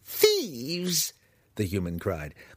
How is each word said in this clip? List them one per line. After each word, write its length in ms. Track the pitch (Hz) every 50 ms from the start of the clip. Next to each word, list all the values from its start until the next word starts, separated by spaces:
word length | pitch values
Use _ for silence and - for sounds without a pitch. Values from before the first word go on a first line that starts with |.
| _
Thieves! 1080 | - - - - 427 427 403 311 208 147 117 120 139 170 175 180 180 175 156 151 - - _ _ _ _ _ _ _ _
the 100 | - 107
human 340 | 90 92 101 90 85 85 85
cried. 340 | - 104 92 80 76 76 - - - - -